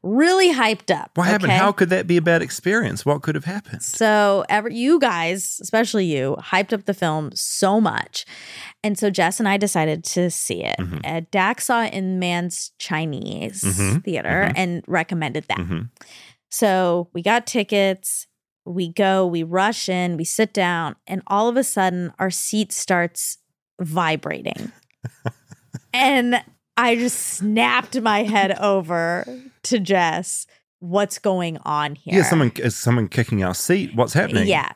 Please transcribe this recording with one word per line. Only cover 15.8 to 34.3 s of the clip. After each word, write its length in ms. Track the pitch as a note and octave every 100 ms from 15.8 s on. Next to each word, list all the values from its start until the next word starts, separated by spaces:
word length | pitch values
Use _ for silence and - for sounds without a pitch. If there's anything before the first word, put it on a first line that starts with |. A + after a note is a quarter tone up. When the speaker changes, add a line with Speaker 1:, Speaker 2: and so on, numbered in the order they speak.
| A#2 _ - - - _ _
Speaker 1:
So 600 | - G#3+ F#3 F#3 F3 F3
we 80 | F3
got 240 | F3 A#3 A#3
tickets, 800 | B3+ G3+ G#3 G3 F#3+ - - - _ _ _ -
we 240 | F3 F3
go, 360 | E3+ G3 F#3+ F#3
we 160 | E3+
rush 440 | D#3+ F3+ G3 A3 -
in, 300 | F#3 F3+ E3
we 60 |
sit 280 | E3 - A3
down, 440 | - F3+ F3 D#3 - -
and 160 | F#3+ -
all 200 | G3+ A3+
of 100 | A#3+
a 60 |
sudden 480 | C4+ - F#3+ F3+ F3 -
our 140 | F#3+
seat 400 | F3 - G#3+ G#3
starts 680 | - - F3+ F3 - - - _ _ _ -
vibrating. 920 | E3+ D#3+ E3 D#3 - C#2+ - - - -
Speaker 2:
<laughs> 40 | _ _ A#2+ _ B2+ - _ - _ - _
Speaker 1:
And 500 | B3 C4 C4+ A#3+ A#3+ - _ _ -
I 200 | A#3+ A#3
just 220 | B3 -
snapped 800 | - - G#3 G#3+ A#3+ B3 B3 B3+
my 200 | A3 G#3
head 280 | G#3+ G#3+ G3 F#3+
over 680 | G3+ G3 D#3+ E3+ E3 F3 - B3+ C4 _
to 160 | - A#3+
Jess. 680 | F#3 G3 E3+ E3 F3+ - - _ _ _
"What's 380 | F3 F#3 G3+ -
going 400 | G#3 F#3 F3 D#3+
on 320 | - D3 D3 D3
here?" 200 | - F#3
Speaker 2:
Yeah, 60 |
someone, 280 | E3 E3 B2+ -
is 180 | A#2 -
someone 320 | - A#2+ G#2
kicking 360 | - A2+ G#2+
our 120 | F#2 F2+
seat? 400 | - F#3 F#3 A2+
What's 180 | B2
happening? 340 | D3 -